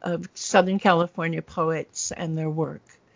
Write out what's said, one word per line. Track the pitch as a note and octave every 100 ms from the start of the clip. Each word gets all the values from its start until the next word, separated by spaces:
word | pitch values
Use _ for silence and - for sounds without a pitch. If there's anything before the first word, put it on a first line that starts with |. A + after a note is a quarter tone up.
of | - E3+ F3+
Southern | - - - F3+ G3
California | A3+ E3+ F3 - E3 D#3+
poets | - - D#3+ D#3+ - - -
and | - E3+ D#3+
their | D#3
work. | D#3 D3 D3+ _ _ _